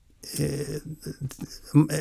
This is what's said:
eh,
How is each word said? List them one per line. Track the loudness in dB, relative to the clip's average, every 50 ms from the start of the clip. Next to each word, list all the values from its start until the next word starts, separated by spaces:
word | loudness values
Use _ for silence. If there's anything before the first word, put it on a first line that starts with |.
| _ -20 -20 -18 -14 -8 -2 0
eh, | 0 0 0 -2 -4 -4 -4 -6 -6 -8 -10 -8 -8 -10 -8 -6 -6 -8 -6 -8 -10 -12 -12 -16 -14 4 6 6 6 6 4 -2